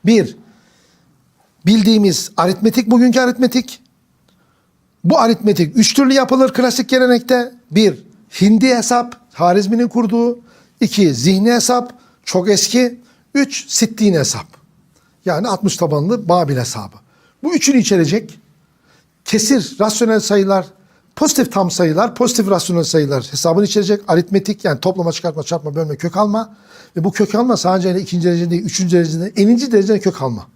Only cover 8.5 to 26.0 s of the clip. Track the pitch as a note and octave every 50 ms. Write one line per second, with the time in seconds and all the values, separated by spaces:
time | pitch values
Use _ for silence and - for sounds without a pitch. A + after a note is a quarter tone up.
8.5 | A3 A3 A3 C4 B3 A#3+ A3+ - B3 A#3+ A#3+ A#3+ - _ _ _ _ - E3 F3
9.5 | F3+ G3+ G3+ F#3+ A#3 A3+ A#3+ A#3+ - A#3+ A#3 G3+ A3 A#3 A#3 A#3+ A#3+ A#3+ _ _
10.5 | _ _ _ _ _ _ A#3+ - - G#3 G3 D#3+ C3+ A2+ B2 E3+ F#3+ F#3+ G#3 A#3
11.5 | A#3+ A#3 A#3 - B3 B3 B3 B3 - _ _ _ _ _ _ - - F#3 F3+ G#3
12.5 | G3+ F#3+ - - - B3 B3+ A#3+ B3 - _ _ _ _ _ _ _ C#4 C#4 C4+
13.5 | - - - - - - A#3 G#3+ A3 - A3 G3+ F3+ D#3 C3 - - A2+ - _
14.5 | _ _ _ _ _ _ _ _ _ _ _ _ _ _ _ F#3 E3 D#3 G3+ A3
15.5 | G3 - G#3 F#3+ - - F3 D#3 D3+ D3 D3 F#3 A#3+ A#3+ - E3 F3 F3+ E3+ C#3+
16.5 | C#3 B2+ A#2 A#2+ - A2+ G2+ G2 - - _ _ _ _ _ _ _ _ - D#4+
17.5 | F4+ D4+ - C#4 C#4 B3+ G3+ - G#3 F3+ E3 C#3 F3 A3+ - - - - _ _
18.5 | _ _ _ _ _ _ _ _ _ _ _ _ _ _ _ - - G#3+ G#3+ -
19.5 | C4+ B3 D#3 - - - G3+ A3 G#3+ - A#3+ A3 A3 G#3+ G#3+ - G#3 G3+ G3 G3
20.5 | G3 F#3+ F3 - _ _ _ _ _ _ _ _ _ - D4+ D4 D4+ C4+ B3 -
21.5 | - G3 F#3+ F3 - - F3+ D#3+ D#3 F3 A3 A#3 A#3 - B3 A#3+ B3 A3+ G#3 G3
22.5 | G3 F3 - - F3+ E3+ D#3+ - - D#3+ D3 C#3 C#3+ C3 A#2 - - C#3 - E3+
23.5 | E3 F#3+ G#3 - - G#3+ G3 F3 G#3 G#3 - - E3 E3+ E3+ - G3 G3 G3 -
24.5 | G3+ - - F#3 D3 - - F#3 F#3 F#3 E3+ E3 D#3 - - E3+ D3 D#3 C#3+ -
25.5 | E3+ D#3+ C#3+ D3+ C#3+ D#3+ D#3+ D3+ D3 -